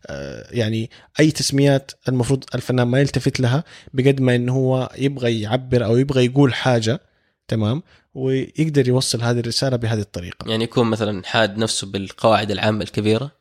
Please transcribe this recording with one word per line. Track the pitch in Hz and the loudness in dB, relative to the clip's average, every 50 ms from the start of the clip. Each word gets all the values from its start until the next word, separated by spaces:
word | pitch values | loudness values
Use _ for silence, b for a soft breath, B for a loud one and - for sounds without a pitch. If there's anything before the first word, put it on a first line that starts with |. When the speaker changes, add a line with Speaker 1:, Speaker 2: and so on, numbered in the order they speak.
| B | B
Speaker 1:
آه، | - - 69 69 69 65 57 - - | -14 -12 -10 -10 -10 -12 -14 -14 -8
يعني | - 120 110 107 110 110 113 120 B B B B B - | -4 -2 -2 -2 -2 -4 -4 -6 B B B B B 2
أي | 151 160 | 2 2
تسميات | 147 - - - 139 139 139 143 139 135 135 - - _ - - | 2 0 -4 -2 0 2 2 4 2 2 -2 -6 -18 _ -6 -4
المفروض | 127 127 120 117 139 135 - - - | -2 -2 0 0 0 -2 -4 -6 -8
الفنان | 127 - - 131 127 123 | -8 -4 -2 0 0 0
ما | 120 120 135 | 2 2 2
يلتفت | 143 135 - 139 - 139 135 - | 2 2 0 0 -2 -2 -2 0
لها، | 127 117 123 147 170 B B B B B B | 0 0 0 0 -2 B B B B B B
بقد | 131 127 139 139 135 | 0 2 2 2 4
ما | 131 123 123 | 2 2 2
أنه | 123 120 123 127 | 2 0 0 0
هو | 135 131 127 131 131 127 - - - | 0 0 0 0 -2 -2 -6 -6 -2
يبغى | 131 143 143 131 123 120 117 113 | -2 -2 -2 0 -2 -2 0 -2
يعبر | 104 104 117 131 131 127 123 123 117 | -2 -2 -2 -4 -2 0 0 0 2
أو | 98 113 | 4 2
يبغى | 123 135 139 135 131 127 | 2 2 2 2 2 2
يقول | 123 127 139 143 135 120 | 4 4 4 4 4 4
حاجة، | - - 139 127 117 110 110 113 - _ _ _ _ _ _ _ _ _ - | 2 0 2 2 2 2 0 -2 -4 _ _ _ _ _ _ _ _ _ -4
تمام، | 117 110 107 104 120 156 - b b b b b b | -2 0 0 0 0 -2 -6 b b b b b b
ويقدر | - 131 131 131 135 - - - - 156 160 147 143 127 123 | -6 -4 -2 -2 -2 -4 -4 -2 -2 -2 0 2 2 4 4
يوصل | 123 127 131 - - 117 117 | 4 2 2 0 -2 -2 -2
هذه | 117 120 120 | 0 0 -2
الرسالة | 117 117 113 - 143 135 131 | -2 -4 -4 -2 -2 -2 -2
بهذه | 120 120 110 117 107 | -2 -2 -2 -2 -2
الطريقة. | 101 - - 98 87 90 - - - - | -4 -6 -8 -12 -12 -12 -14 -12 -8 -4
Speaker 2:
يعني | 110 110 117 | -2 -2 -2
يكون | 117 - 139 120 | -2 0 2 2
مثلًا | 113 113 110 110 101 107 92 92 | 2 2 0 -2 -2 -4 -6 -6
حاد | - - 117 113 104 98 107 | -2 2 2 2 2 2 -2
نفسه | 113 113 - - - | -2 -2 -2 -4 -6
بالقواعد | 98 101 98 98 92 - - - 117 107 98 107 104 | -6 -6 -8 -8 -8 -8 0 2 4 4 4 2 0
العامة | 104 92 113 110 107 107 95 | -4 -2 0 0 0 -2 -4
الكبيرة؟ | 95 - - 104 107 110 113 131 147 _ _ | -6 -4 -2 0 2 0 0 0 -6 _ _